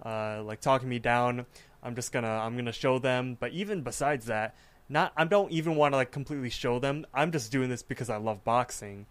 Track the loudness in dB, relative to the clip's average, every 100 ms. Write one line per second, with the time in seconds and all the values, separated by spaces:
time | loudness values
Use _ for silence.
0 | -8 -4 -4 -6 -8 -2 4 4 2 -2
1 | 2 4 4 0 -6 -16 -20 -14 -10 -8
2 | -4 -2 -2 -2 -2 -4 -4 -2 2 2
3 | 2 0 0 -4 -6 -4 -4 -4 -4 -2
4 | 0 0 0 -2 -2 -6 -20 -20 -4 0
5 | 0 2 4 4 4 0 0 4 4 4
6 | 2 -2 -6 -4 -4 -2 0 2 0 -2
7 | -4 0 0 0 -2 0 0 -2 -6 -6
8 | -4 -2 -2 -2 2 2 2 -4 -10 -12
9 | -14